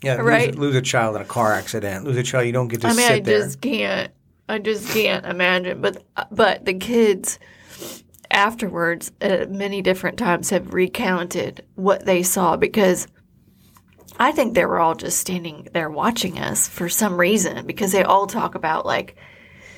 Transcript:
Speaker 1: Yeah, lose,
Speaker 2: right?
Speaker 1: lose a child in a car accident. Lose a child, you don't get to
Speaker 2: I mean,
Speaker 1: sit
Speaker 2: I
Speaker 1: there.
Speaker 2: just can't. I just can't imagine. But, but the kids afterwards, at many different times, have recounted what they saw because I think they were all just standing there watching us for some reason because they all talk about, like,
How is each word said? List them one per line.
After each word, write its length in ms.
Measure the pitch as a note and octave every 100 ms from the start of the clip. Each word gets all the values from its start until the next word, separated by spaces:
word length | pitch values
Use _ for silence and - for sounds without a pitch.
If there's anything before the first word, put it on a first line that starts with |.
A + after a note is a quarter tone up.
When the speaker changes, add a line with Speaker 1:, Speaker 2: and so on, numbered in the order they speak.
Speaker 1:
Yeah, 140 | C#3 A#2+
lose, 100 | A#3
Speaker 2:
right? 280 | A3+ A#3
Speaker 1:
lose 220 | C#3+ C#3+ C3
a 60 |
child 340 | B2+ B2+ A2+ G#2+
in 60 |
a 40 | -
car 260 | A#2+ A2
accident. 520 | G2 - A2 G2+ F#2+
Lose 120 | C#3+ B2
a 60 |
child, 240 | A#2+ B2+ A#2+
you 60 |
don't 160 | B2+ A#2+
get 140 | A#2
to 60 | A#3
Speaker 2:
I 20 |
mean, 160 | A3+ A#3+
Speaker 1:
sit 60 |
Speaker 2:
I 80 | G#3+
Speaker 1:
there. 180 | G3 G#3+
Speaker 2:
just 200 | G3 -
can't. 520 | A#3+ A3 G3+ G3 - _ _ _ -
I 100 | G#3+
just 300 | G#3 G3+ -
can't 360 | A3 G3+ F#3 -
imagine. 540 | F3+ F3+ F3+ F3+ D3+
But, 240 | G3 F#3+ - - -
but 340 | G#3+ G#3 -
the 100 | G3
kids 640 | F#3 A3 A#3 A3 F#3+ - - - - - - - - _ _ -
afterwards, 840 | G3 G#3 A#3 G3 E3+ E3 E3 - -
at 300 | - F3+ -
many 320 | G3 G3 G3
different 360 | F#3 F#3 F3+ -
times, 320 | A3 F3 F3
have 240 | F3+ F#3
recounted 880 | F3+ F3+ - G3 F3+ F3+ F3 - - -
what 300 | - F#3+ -
they 180 | G3+ F3+
saw 340 | F3+ G3 F3 E3
because 520 | E3 A3 F#3 F3+ - _ _ _ _ _ _ _ _ _ - -
I 120 | C4
think 240 | D4+ A#3
they 100 | F3+
were 140 | E3 E3+
all 160 | E3
just 240 | D#3+ - -
standing 500 | - F3+ E3 D3 C#3
there 180 | E3+ D#3
watching 480 | D3 G3+ A#3 F#3 -
us 300 | - - -
for 200 | - F3
some 300 | - G#3+ F3
reason 480 | F3+ G#3+ D#3+ - C#3+
because 260 | - G3+
they 120 | G3
all 220 | - G3 G3
talk 280 | G#3+ -
about, 320 | - D#3+ D#3+ -
like, 300 | C3 F#3+ - - - - - -